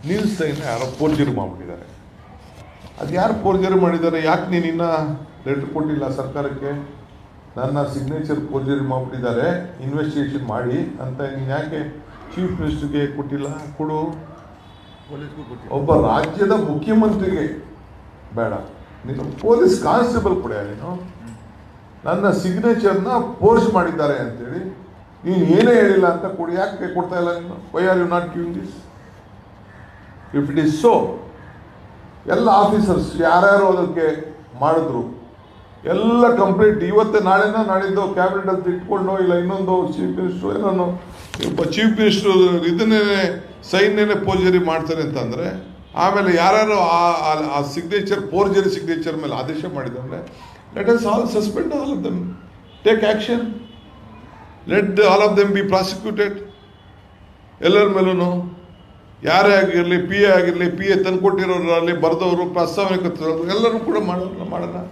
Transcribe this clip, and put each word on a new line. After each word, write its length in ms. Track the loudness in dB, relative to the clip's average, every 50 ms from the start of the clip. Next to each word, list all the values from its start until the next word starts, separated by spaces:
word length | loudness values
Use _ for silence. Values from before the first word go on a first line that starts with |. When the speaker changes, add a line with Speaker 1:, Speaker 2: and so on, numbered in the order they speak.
| -4
Speaker 1:
ನಿನ್ನ 180 | -4 -2 -2 -2 -2 -2
ಸೈನ್ 200 | -2 -4 -4 -4
ಯಾರೋ 280 | -6 -6 -6 -4 -4 -6
ಫೋರ್ಜರಿ 460 | -6 -4 -2 0 0 2 2 0 0
ಮಾಡ್ಬಿಟ್ಟಿದ್ದಾರೆ. 560 | -2 -4 -6 -8 -10 -14 -14 -14 -14 -16 -16 -20 -20 -20 -20 -20 -20 -20 -20 -20 -20 -20 -20 -20 -20 -20 -20 -20 -20 -20 -20 -20 -12 -10
ಅದು 140 | -8 -4 -2
ಯಾರು 300 | 0 0 0 0 0 2
ಫೋರ್ಜರಿ 320 | 2 2 2 2 2 4
ಮಾಡಿದ್ದಾರೆ? 480 | 4 4 4 2 2 0 0 0 0 0
ಯಾಕೆ 280 | 0 0 0 0 -2
ನೀನು 140 | -2 0 0
ಇನ್ನೂ 540 | -2 -2 -2 -2 0 0 -2 -2 -4 -6 -8 -10 -18 -20 -10 -6
ಲೆಟ್ರ್ 180 | -4 -4 -4 -4
ಕೊಟ್ಟಿಲ್ಲ 440 | -6 -6 -4 -4 -2 -2 -4 -4 -4
ಸರ್ಕಾರಕ್ಕೆ? 800 | -6 -6 -8 -6 -6 -6 -6 -6 -6 -8 -8 -8 -8 -8 -10 -14 -18 -20 -20 -20 -20 -20 -20 -20 -20 -20 -20 -16 -8
"ನನ್ನ 260 | -6 -6 -4 -2 -2 -4
ಸಿಗ್ನೇಚರ್ 560 | -4 -4 -6 -6 -6 -6 -6 -4 -4 -4 -4 -4 -4
ಫೋರ್ಜರಿ 300 | -4 -4 -2 -2 -2 -2
ಮಾಡ್ಬಿಟ್ಟಿದ್ದಾರೆ, 680 | -2 -2 -4 -4 -4 -6 -8 -6 -4 -2 -2 0 0 0 -2 -4 -8 -10 -14 -10 -8
ಇನ್ವೆಸ್ಟಿಗೇಷನ್ 640 | -6 -4 -4 -4 -4 -4 -4 -4 -4 -4 -6 -6
ಮಾಡಿ" 320 | -6 -6 -4 -4 -2 -2 -4 -4 -6 -8 -10
ಅಂತ 200 | -10 -10 -8 -8
ನೀನು 280 | -8 -8 -8 -8 -6 -4
ಯಾಕೆ 600 | -4 -6 -6 -6 -8 -8 -8 -10 -12 -16 -20 -20 -20 -20 -20 -12 -6
ಚೀಫ್ 260 | -6 -4 -4 -4 -4
ಮಿನಿಸ್ಟರ್ಗೆ 460 | -4 -4 -4 -4 -6 -4 -2 -2 -2
ಕೊಟ್ಟಿಲ್ಲ? 400 | -2 -4 -8 -8 -6 -6 -6 -6 -8 -8 -10 -12 -14 -8
ಕೊಡು. 340 | -6 -6 -4 -4 -4 -4 -6 -8 -12 -14 -18 -20 -20 -20 -20 -20 -20 -20 -20 -20 -20 -20 -20 -20 -20 -18 -16
Speaker 2:
ಪೊಲೀಸ್ಗೂ 340 | -14 -14 -14 -14 -16 -16 -16
ಕೊಟ್ಟಿಲ್ಲ. 280 | -16 -16 -16 -10 -6
Speaker 1:
ಒಬ್ಬ 360 | -4 -2 2 4 4 4 4
ರಾಜ್ಯದ 440 | 4 2 2 0 -2 0 0 2 2
ಮುಖ್ಯಮಂತ್ರಿಗೆ 1160 | 2 2 0 -2 -2 -4 -2 2 4 4 4 4 2 0 0 0 0 -2 -2 -4 -6 -10 -14 -18 -20 -20 -20 -20 -20 -20 -20 -20 -20 -20 -20 -10 -6
ಬೇಡ, 180 | -4 -4 -4 -4 -6 -10 -14 -18 -20 -20 -20 -20 -16 -12
ನೀನು 320 | -10 -8 -8 -8 -10 -10 -4
ಪೊಲೀಸ್ 440 | 2 2 4 6 6 4 4 2 2
ಕಾನ್ಸ್ಟೇಬಲ್ 580 | 2 2 2 2 2 0 0 0 0 0 0
ಕೊಡ. 100 | -2 -4
ನೀನು 520 | -6 -6 -6 -8 -10 -10 -10 -10 -10 -10 -12 -14 -18 -18 -18 -18 -18 -18 -20 -20 -20 -20 -20 -20 -20 -20 -20 -20 -20 -10 -4
"ನನ್ನ 260 | -4 -2 0 2 0
ಸಿಗ್ನೇಚರ್ನ 760 | 0 0 -2 -2 -4 0 2 2 2 4 2 2 2 2 0 0 0 -2 -2 -4 -4 2
ಫೋರ್ಜ್ 340 | 4 4 6 6 4 2 2
ಮಾಡಿದ್ದಾರೆ" 460 | 2 0 0 -2 0 0 0 0 -2
ಅಂತೇಳಿ 680 | -4 -6 -8 -10 -10 -10 -8 -8 -8 -10 -12 -14 -20 -20 -20 -20 -20 -20 -20 -10 -4
ನೀನ್ 180 | -2 0 2 4
ಏನೇ 300 | 4 6 6 6 6 6
ಹೇಳಿಲ್ಲ 340 | 6 6 6 6 4 4
ಅಂತ 180 | 4 2 0 -4
ಕೊಡಿ, 280 | -8 -6 -6 -6 -4 -2
ಯಾಕೆ 380 | -2 -2 -4 -4 -8 -8 -4 -4
ಕೊಡ್ತಾ 240 | -4 -4 -2 -2 -2
ಇಲ್ಲ 200 | -2 -2 -2 -4
ನೀನು? 180 | -8 -12 -14 -14 -14 -8 -4
Why 100 | 0 2 2
are 100 | 2 2
you 80 | 2 2 0
not 100 | -2 -2 -4 -6
giving 180 | -6 -6 -6 -6 -8
this? 140 | -10 -12 -14 -16 -20 -20 -20 -20 -20 -20 -20 -20 -20 -20 -20 -20 -20 -20 -20 -20 -20 -20 -20 -20 -20 -20 -20 -20 -20 -20 -20 -20 -18 -6 -4
If 80 | -4 -2 0
it 80 | -2 0 0
is 60 | 0 0 4 4
so, 80 | 4 4 4 2 -2 -6 -10 -14 -18 -20 -20 -20 -20 -20 -20 -20 -20 -20 -20 -20 -20 -20 -20 -20 -20 -20 -14 -4
ಎಲ್ಲ 220 | 0 0 2 4 6
ಆಫೀಸರ್ಸ್ 720 | 6 6 6 4 2 2 2 2 2 0 0 -4 -2 0
ಯಾರ್ಯಾರು 560 | 2 4 4 6 6 6 6 6 6 4 2
ಅದಕ್ಕೆ 280 | 2 0 -2 0 0 0 0 0 -2 -8 -14 -16 -18 -20 -20 -6 -2
ಮಾಡಿದ್ರು, 600 | 0 2 2 2 0 -2 -4 -6 -6 -8 -10 -14 -18 -20 -20 -20 -20 -20 -20 -20 -20 -20 -20 -10 -4
ಎಲ್ಲ 500 | -2 -2 0 2 2 4 6 6 4 6
ಕಂಪ್ಲೀಟ್ 480 | 4 2 2 4 4 4 4 4 2 -2
ಇವತ್ತೇ 360 | 2 2 2 2 4 2 2
ನಾಳೆನ 480 | 2 4 4 4 2 2 0 0 0
ನಾಳಿದ್ದು 400 | 0 0 0 0 0 0 -2 -2
ಕ್ಯಾಬಿನೆಟ್ 420 | -2 0 0 0 0 0 -2 -2 -2
ಅಲ್ಲಿ 260 | -2 0 -2 -2 -4
ಇಟ್ಕೊಂಡು, 440 | -4 -4 -4 -2 -2 0 -2 0 0
ಇಲ್ಲ 140 | 2 2 2
ಇನ್ನೊಂದು 600 | 2 0 -2 -2 -2 0 0 0 0 0 -2 -4
ಚೀಫ್ 240 | -4 -4 -4 -2
ಮಿನಿಸ್ಟರ್ 400 | -2 -4 -4 -4 -4 -6 -4 -4
ಏನೋ 260 | -2 -2 0 0 0 -2 -2 -4 -8 -10 -16 -18 -18 -16 -14 -8 -6 -4
ಒಬ್ಬ 160 | -4 -2 -2 -2
ಚೀಫ್ 360 | -2 0 2 2 2 4 4
ಮಿನಿಸ್ಟರ್ 640 | 4 4 4 4 2 4 6 6 6 6 4 2 2
ಇದನ್ನೇನೆ 560 | 0 0 2 4 4 4 4 4 2 2 2 0 0 -2 -6 -10 -16 -20 -20 -6 -2
ಸೈನ್ಯನೇ 420 | 2 4 4 4 4 2 2 2 2
ಫೋರ್ಜರಿ 460 | 0 0 0 0 2 4 4 4 4
ಮಾಡ್ತಾರೆ 420 | 2 2 0 -2 -2 -2 -2 -2
ಅಂತಂದ್ರೆ, 460 | -2 -4 -4 -4 -4 -4 -4 -4 -6 -6 -6 -10 -14 -16 -20 -20 -20 -10 -2
ಆಮೇಲೆ 400 | 0 0 2 2 2 2 4 4
ಯಾರ್ಯಾರು 420 | 4 4 4 4 4 2 2 2 2
ಆ, 220 | 2 2 4 4 4 2 2 0 0 0
ಆ, 300 | 0 0 -2 -2 -2 -2
ಆ 20 |
ಸಿಗ್ನೇಚರ್, 580 | -4 -4 -6 -8 -6 -4 -4 -2 -2 -2 -2 -4 -4 -4
ಫೋರ್ಜರಿ 380 | 0 0 2 4 2 2 2 2
ಸಿಗ್ನೇಚರ್ 480 | -2 -2 -4 -4 -4 -4 -4 -6 -6
ಮೇಲೆ 180 | -4 -6 -6 -6
ಆದೇಶ 300 | -6 -6 -6 -6 -8 -8 -8 -8
ಮಾಡಿದಂದ್ರೆ, 460 | -8 -8 -8 -10 -10 -10 -10 -12 -12 -12 -14 -18 -20 -20 -20 -20 -20 -20 -12 -8
let 120 | -2 2
us 160 | 2 2 2 2
all 200 | 0 0 0 0 0 0
suspend 340 | -2 -2 0 -2 -4 -4 -2
all 200 | -4 -4 -4 -4 -6
of 80 | -4 -4
them, 100 | -6 -6 -6 -8 -10 -12 -14 -20 -20 -20 -20 -20 -20 -20 0 2
take 180 | 2 2 4 2 0 0
action, 260 | 0 -2 -2 -2 -2 -4 -6 -8 -12 -14 -18 -20 -20 -20 -20 -20 -20 -20 -20 -20 -20 -20 -20 -20 -20 -20 -20 -20 -16 -6 0
let 160 | 0 0 0 2 2
the, 100 | 4 6 6
all 120 | 6 6 4
of 60 | 4 4 4
them 100 | 4 4
be 120 | 2 0 0 2 2
prosecuted. 600 | 0 0 -2 -6 -6 -6 -6 -2 -2 -2 -2 -2 -8 -12 -16 -20 -20 -20 -20 -20 -20 -20 -20 -20 -20 -20 -20 -20 -20 -20 -20 -20 -20 -20 -20 -14 -2
ಎಲ್ಲರ 260 | 2 4 4 6 4
ಮೇಲೂನು 720 | 4 4 2 2 2 2 2 0 0 -2 -4 -6 -8 -12 -16 -20 -20 -20 -20 -20 -20 -20 -20 -20 -20 -20 -6 -2
ಯಾರೇ 300 | 2 4 4 6 6 6
ಆಗಿರ್ಲಿ, 440 | 4 4 2 2 0 2 2 0
ಪಿ 180 | 0 0 -2 2
ಎ 160 | 4 6 6
ಆಗಿರ್ಲಿ, 380 | 6 6 4 2 0 0 -2 -2
ಪಿ 140 | -2 -2 0
ಎ 200 | 2 2 2 2
ತಂದ್ಕೊಟ್ಟಿರೋರಾಗ್ಲಿ, 880 | 0 0 2 2 2 2 2 0 0 0 0 0 2 2 2 2 0 0
ಬರ್ದವರು, 600 | 2 2 0 2 2 2 0 2 0 -2 -2 0
ಪ್ರಸ್ತಾವನೆ 440 | -2 -2 0 0 -2 0 0 0
ಕೊಟ್ಟಿರೋರು, 500 | 0 0 -2 -4 -2 -4 -2 -2 -2 -2
ಎಲ್ಲರೂ 320 | -2 0 2 2 0 0 0
ಕೂಡ 180 | -2 -2 -2
ಮಾಡೋಣ, 520 | 0 0 -2 -2 -4 -6 -6 -8 -10 -10 -8
ಮಾಡೋಣ. 280 | -6 -6 -8 -6 -8 -10 -12 -12